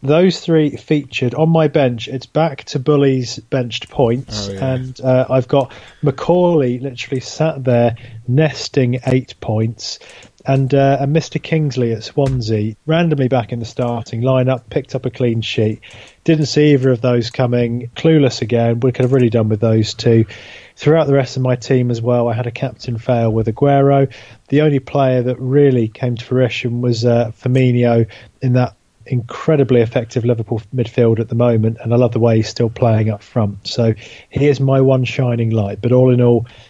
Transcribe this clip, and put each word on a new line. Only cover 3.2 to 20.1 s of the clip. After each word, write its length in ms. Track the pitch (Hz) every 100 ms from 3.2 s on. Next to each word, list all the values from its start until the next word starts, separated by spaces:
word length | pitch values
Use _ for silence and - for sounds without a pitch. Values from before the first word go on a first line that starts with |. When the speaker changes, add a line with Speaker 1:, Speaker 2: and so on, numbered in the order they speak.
| 123 -
Speaker 1:
benched 520 | - 135 120 110 -
points, 600 | - 120 123 - 107 101
Speaker 2:
Oh, 40 |
yeah. 200 | 98 131
Speaker 1:
and, 280 | 131 131 -
uh, 260 | 131 127 131
I've 180 | 131 120
got 240 | 139 131 - - -
Macaulay 800 | 147 135 - 180 175 165 127 123
literally 420 | 135 123 - 131
sat 420 | - - 160 139
there 320 | 127 120 120 117 - - -
nesting 720 | 131 156 - - 143 123 123 127
eight 300 | 131 123 -
points, 600 | - 110 113 117 - - - - - _
and, 300 | - 135 131
uh, 240 | 139 139 139
and 140 | 139
Mister 240 | 156 - 165
Kingsley 560 | - 160 147 127 117
at 100 | 110
Swansea 720 | - - 139 127 110 110 107 110 -
randomly 400 | 160 170 147 127
back 260 | 127 117
in 60 | 120
the 60 | 110
starting 580 | - 120 120 - 117
lineup, 400 | 127 131 127 127 -
picked 240 | 156 - 131
up 100 | 123
a 60 |
clean 300 | - 123 113
sheet. 400 | 110 - 110 113 - - - _
Didn't 240 | - 156 147
see 260 | 151 151
either 160 | 139 131
of 120 | 120
those 280 | 127 123 120
coming. 640 | - 123 123 120 120 120 -
Clueless 460 | 160 160 127 -
again. 380 | 110 117 117 117
We 120 | 127
could 140 | 120 127
have 80 |
really 160 | 131 120
done 200 | 113 107
with 100 | 107
those 340 | 117 110 107
two. 320 | - 120